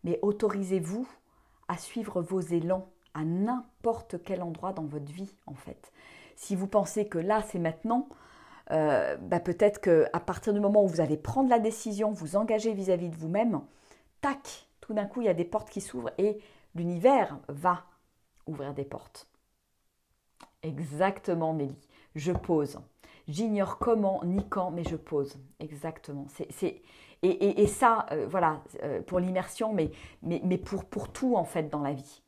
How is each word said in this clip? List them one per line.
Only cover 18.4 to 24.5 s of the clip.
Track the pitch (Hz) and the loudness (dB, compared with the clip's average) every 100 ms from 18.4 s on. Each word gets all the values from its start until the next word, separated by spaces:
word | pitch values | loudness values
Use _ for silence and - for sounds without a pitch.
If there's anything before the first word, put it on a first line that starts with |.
| - | -12
ouvrir | 151 139 | -8 -8
des | 143 | -8
portes. | 139 - - - - _ _ _ _ _ _ _ _ _ _ _ - _ | -8 -10 -16 -20 -20 _ _ _ _ _ _ _ _ _ _ _ -20 _
Exactement, | 160 139 160 147 190 196 - 170 160 | -8 -6 -6 2 0 2 -2 0 0
Mélie. | 160 139 143 _ _ _ 156 | 0 -2 -6 _ _ _ -4
Je | 147 | -2
pose. | 175 - 160 143 - - _ - - - | -2 2 2 2 -6 -18 _ -20 -18 -8
J'ignore | 151 226 208 190 - | -2 0 2 0 0
comment | - 226 196 190 | 2 4 4 2
ni | 175 196 | 0 0
quand, | 202 | -2